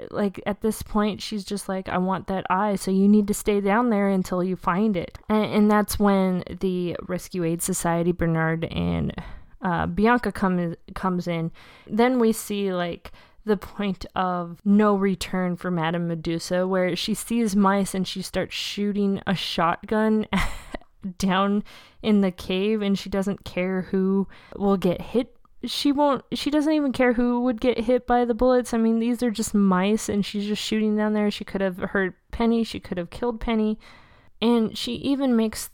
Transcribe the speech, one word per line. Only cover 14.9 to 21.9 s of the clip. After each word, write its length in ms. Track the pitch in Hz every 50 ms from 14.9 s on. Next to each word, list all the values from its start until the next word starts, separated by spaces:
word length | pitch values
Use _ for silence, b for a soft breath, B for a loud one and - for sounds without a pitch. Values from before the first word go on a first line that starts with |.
| 202
return 640 | 190 196 196 185 - - - - 185 185 180 175
for 120 | 170 - 185
Madame 380 | 180 170 156 165 170 170 170
Medusa, 580 | 170 165 160 156 170 165 165 - - 180 180 185
where 300 | 185 190 185 180 180 -
she 180 | - - - 208
sees 440 | - - - 233 233 233 214 185
mice 360 | 208 196 190 196 202 196 - -
and 140 | 190 185
she 140 | - - 190
starts 340 | 180 - - 190 180 - -
shooting 680 | - - - - 202 202 208 196 202 202 196 196 - -
a 80 | - 190
shotgun 920 | - - - - - 170 165 175 - - - 226 214 220 220 220 214 214 - 202 180 B B B B B B
<laughs> 460 | B - - - _ _ - 196 180
down 440 | - 190 190 180 190 196 202 202 214 214 B B B B B